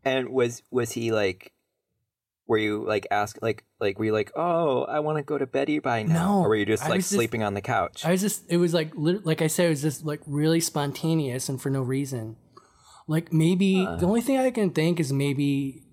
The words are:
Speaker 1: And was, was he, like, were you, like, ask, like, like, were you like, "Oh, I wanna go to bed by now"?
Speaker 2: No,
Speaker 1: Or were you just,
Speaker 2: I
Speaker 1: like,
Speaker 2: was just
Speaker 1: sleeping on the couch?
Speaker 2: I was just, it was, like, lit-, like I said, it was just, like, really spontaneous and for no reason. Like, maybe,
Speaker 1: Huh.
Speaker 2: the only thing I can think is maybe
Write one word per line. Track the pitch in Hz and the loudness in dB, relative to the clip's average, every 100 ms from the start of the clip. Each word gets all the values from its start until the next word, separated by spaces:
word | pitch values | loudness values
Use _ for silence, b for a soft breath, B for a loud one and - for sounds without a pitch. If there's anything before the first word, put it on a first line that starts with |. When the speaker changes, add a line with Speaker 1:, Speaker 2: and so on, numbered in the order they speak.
Speaker 1:
And | 135 131 123 | -2 -2 -2
was, | 127 120 120 _ | -2 -2 -4 _
was | 127 117 | -4 -4
he, | - 113 | -4 -2
like, | 110 101 92 - _ _ _ _ _ _ _ _ _ - | 0 -2 -4 -16 _ _ _ _ _ _ _ _ _ 0
were | 110 | 6
you, | 107 104 110 | 6 6 2
like, | 104 - | 0 4
ask, | 104 104 - | 2 2 0
like, | 113 107 _ _ | -2 -2 _ _
like, | 104 98 | 0 2
were | 110 | 2
you | |
like, | 107 101 - | 2 0 0
"Oh, | 170 170 160 123 | 0 2 2 2
I | - 151 | 0 -2
wanna | 151 151 | 0 -2
go | 143 147 | -2 -4
to | 131 | -2
bed | 135 139 151 | -2 0 -2
by | 139 117 | 0 -2
now"? | 110 165 180 202 | 2 2 2 2
Speaker 2:
No, | |
Speaker 1:
Or | 175 | 4
were | - | 2
you | 202 | 2
just, | - | 0
Speaker 2:
I | 151 | 0
Speaker 1:
like, | 190 | -2
Speaker 2:
was | 185 | 0
just | 202 | 0
Speaker 1:
sleeping | 117 117 | 0 -2
on | 107 101 | -2 -4
the | |
couch? | 104 113 85 - 160 | -2 -2 -2 -4 -2
Speaker 2:
I | |
was | 185 | 0
just, | 202 - - | 0 -6 -2
it | 175 | 0
was, | 175 | 2
like, | 165 160 165 | 0 -2 -2
lit-, | 156 190 156 | -2 -2 -2
like | 156 | -2
I | 160 | -2
said, | - 175 | 0 0
it | |
was | 151 | 0
just, | 151 135 156 | -2 -4 -8
like, | 151 - | -10 -6
really | 143 156 165 | -2 2 2
spontaneous | 165 156 143 135 160 160 139 123 - | 0 -4 -4 -4 -2 0 -2 -4 -6
and | 131 | -6
for | 139 | -4
no | 135 | -4
reason. | 127 135 139 131 110 113 _ B B B B B B | -2 -4 -4 -6 -8 -14 _ B B B B B B
Like, | 156 165 | -4 0
maybe, | 160 160 185 196 190 190 | 2 2 2 2 2 0
Speaker 1:
Huh. | - | -2
Speaker 2:
the | 175 | 0
only | 233 | 0
thing | 240 269 | 0 0
I | 262 | 0
can | 247 196 | 0 -2
think | - 160 170 | 0 0 0
is | 143 | -2
maybe | 139 143 139 143 139 139 131 _ | 0 -2 0 0 -2 -4 -10 _